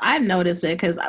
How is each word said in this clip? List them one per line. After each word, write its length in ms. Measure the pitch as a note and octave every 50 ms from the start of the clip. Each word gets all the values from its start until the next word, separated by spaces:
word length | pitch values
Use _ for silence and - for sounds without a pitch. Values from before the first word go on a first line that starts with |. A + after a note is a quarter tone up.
I've 200 | - G#3+ C#4 D#4+
noticed 420 | B3 G3 F#3 F3+ F3 F3 E3+ F3 -
it 160 | D#3+ E3+ E3+
'cause 180 | G3+ E3+ E3+ - -